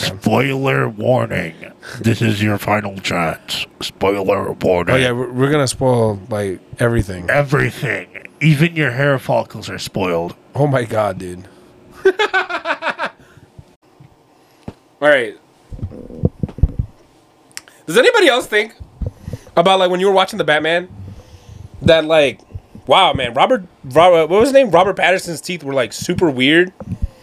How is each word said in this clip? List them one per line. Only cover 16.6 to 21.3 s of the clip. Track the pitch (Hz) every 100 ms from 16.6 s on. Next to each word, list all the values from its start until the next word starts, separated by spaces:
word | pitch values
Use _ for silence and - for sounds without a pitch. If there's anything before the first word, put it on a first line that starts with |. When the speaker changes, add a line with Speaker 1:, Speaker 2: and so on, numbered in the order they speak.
| - - - - _ _ _ _ _ - - _ -
Speaker 1:
Does | 196
anybody | 392 480 320
else | 247 -
think | 214 220 - - - - - - - - 170
about, | 185 190
like, | 180
when | 180
you | 196
were |
watching | 190 190 202
The |
Batman, | 151 151 160 175 180 - - - -